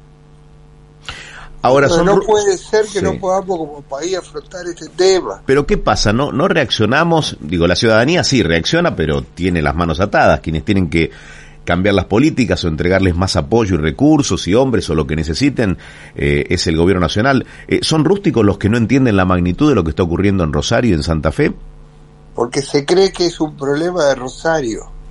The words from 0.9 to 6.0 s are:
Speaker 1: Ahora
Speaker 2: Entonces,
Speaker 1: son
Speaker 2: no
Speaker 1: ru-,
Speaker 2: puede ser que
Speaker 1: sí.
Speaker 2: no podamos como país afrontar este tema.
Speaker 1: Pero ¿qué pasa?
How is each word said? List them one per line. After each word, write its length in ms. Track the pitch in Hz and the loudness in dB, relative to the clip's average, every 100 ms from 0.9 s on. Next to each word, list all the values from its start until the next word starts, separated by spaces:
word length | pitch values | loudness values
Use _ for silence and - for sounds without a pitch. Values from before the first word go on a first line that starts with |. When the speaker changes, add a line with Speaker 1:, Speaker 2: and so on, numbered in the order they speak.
| - - - - - - - | -20 -18 -16 -18 -20 -20 -4
Speaker 1:
Ahora 240 | 120 135 135 | 2 4 4
Speaker 2:
Entonces, 200 | 170 175 | 4 4
Speaker 1:
son 100 | 196 | 2
Speaker 2:
no 60 | |
Speaker 1:
ru-, 40 | 214 | 2
Speaker 2:
puede 300 | 208 202 180 | 2 2 -2
ser 260 | - 214 | 0 0
que 160 | 214 202 | 0 -2
Speaker 1:
sí. 20 | |
Speaker 2:
no 160 | 175 151 | -4 -2
podamos 400 | 185 190 185 175 | -2 -2 -2 -6
como 240 | 151 147 | -6 -12
país 340 | 139 139 165 185 | -12 -8 -6 -6
afrontar 480 | - 151 - 180 175 | -8 -14 -14 -14 -12
este 200 | 170 156 | -12 -8
tema. 520 | - 185 185 123 95 | 0 2 2 0 -6
Speaker 1:
Pero 220 | - 135 139 | 0 2 2
¿qué 120 | 202 | 0
pasa? 340 | - 107 | 0 0